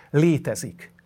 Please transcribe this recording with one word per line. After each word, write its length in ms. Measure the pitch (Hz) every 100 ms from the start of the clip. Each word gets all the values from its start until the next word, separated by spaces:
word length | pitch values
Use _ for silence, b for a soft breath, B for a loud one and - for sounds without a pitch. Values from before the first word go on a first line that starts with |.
| B
létezik 840 | 147 170 143 - 107 104 - - _